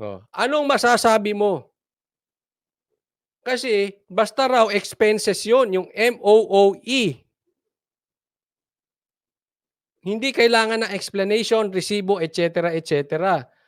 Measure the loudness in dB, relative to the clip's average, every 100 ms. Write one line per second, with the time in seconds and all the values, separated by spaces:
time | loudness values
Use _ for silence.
0 | -14 -14 -14 -6 -2 -2 0 0 2 2
1 | 2 2 0 -2 -2 -2 -8 _ _ _
2 | _ _ _ _ _ _ _ _ _ _
3 | _ _ _ _ -6 -4 -2 -2 -2 -6
4 | -6 -2 -2 0 2 2 2 0 -4 0
5 | 2 2 -2 -2 2 2 2 -2 -4 -2
6 | -2 0 4 4 4 4 4 2 -2 0
7 | 0 -4 _ _ _ _ _ _ _ _
8 | _ _ _ _ _ _ _ _ _ _
9 | _ _ _ _ _ _ _ _ _ _
10 | -8 -4 -4 2 2 2 0 -2 -4 -6
11 | -8 -4 -2 -2 0 0 0 -4 -4 -4
12 | -2 -2 -4 -2 -2 -2 -2 -4 -2 -4
13 | -2 -4 -2 -2 -4 _